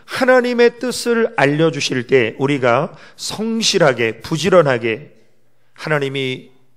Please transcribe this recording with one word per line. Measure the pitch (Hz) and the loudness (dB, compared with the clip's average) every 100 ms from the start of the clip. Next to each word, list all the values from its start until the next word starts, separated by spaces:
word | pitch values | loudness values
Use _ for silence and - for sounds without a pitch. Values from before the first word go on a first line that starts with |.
| - | -12
하나님의 | - 254 254 247 240 240 240 | -2 2 2 2 2 2 0
뜻을 | 247 - 240 233 226 - | -6 -4 -2 0 0 0
알려주실 | 139 151 165 143 - 131 120 | 0 2 0 0 -4 -4 2
때 | 135 110 - | 2 2 -2
우리가 | 139 143 123 120 170 - - - | -2 0 2 2 0 -8 -20 -16
성실하게, | - - 220 226 208 196 151 120 113 110 | -12 -8 -6 -4 -2 2 2 2 -2 -4
부지런하게 | - 165 190 180 147 123 117 110 - - - - - _ _ | -6 -4 2 4 4 2 -2 -6 -10 -20 -20 -20 -20 _ _
하나님이 | - 160 151 139 139 131 127 - _ _ | -12 -4 -4 -2 -4 -6 -6 -12 _ _